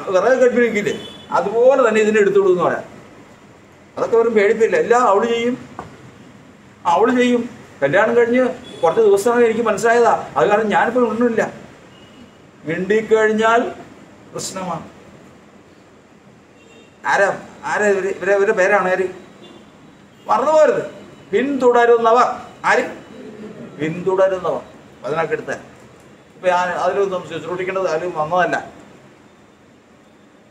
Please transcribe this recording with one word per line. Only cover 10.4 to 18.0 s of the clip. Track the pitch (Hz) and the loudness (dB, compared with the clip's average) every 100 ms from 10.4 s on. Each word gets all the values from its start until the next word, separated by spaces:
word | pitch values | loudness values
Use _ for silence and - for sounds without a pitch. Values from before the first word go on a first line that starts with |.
| 175 | 2
കാരണം | 208 214 | 2 0
ഞാനിപ്പോ | 170 220 247 226 | 0 0 0 0
ഒന്നുമില്ല. | 220 240 214 175 - - - - - - - - - - - 147 | 0 0 0 -4 -8 -20 -20 -20 -20 -20 -20 -20 -20 -20 -16 -8
മിണ്ടിക്കഴിഞ്ഞാൽ | 175 185 220 214 220 214 214 220 233 359 - - - - - - | -6 0 -2 2 2 2 2 2 2 0 -8 -18 -20 -20 -20 -18
പ്രശ്നമാണ്. | 160 - 185 180 - - - - - - - - - - - - - _ - - - _ - - - - _ - | -14 -12 -10 -8 -10 -12 -20 -20 -20 -20 -20 -20 -20 -20 -20 -20 -20 _ -20 -20 -20 _ -20 -20 -20 -20 _ -4
ആരാ, | 175 190 - - - 147 | 0 0 -2 -12 -14 -8
ആരാ | 185 208 | -2 0
ഇവര്? | 190 | 0